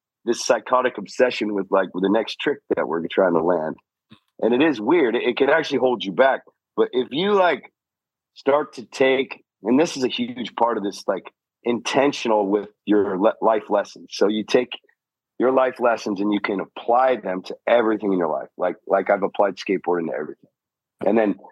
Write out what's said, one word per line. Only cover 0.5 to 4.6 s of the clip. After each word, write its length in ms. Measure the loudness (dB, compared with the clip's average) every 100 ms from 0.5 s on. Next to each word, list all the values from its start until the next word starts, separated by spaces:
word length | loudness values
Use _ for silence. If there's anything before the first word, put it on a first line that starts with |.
| -2 0 0 0 -4
obsession 560 | -6 0 0 0 -4
with, 140 | -4 0
like, 220 | 0 0
with 100 | -2
the 60 | 0
next 300 | 0 -2 -6
trick 200 | -4 -4 -4 -4
that 120 | -2
we're 180 | -4 -2
trying 260 | 0 2
to 80 | 2
land. 340 | 0 0 -2 -8 _ _ _ _ _ -4
And 120 | 0
it 80 | 2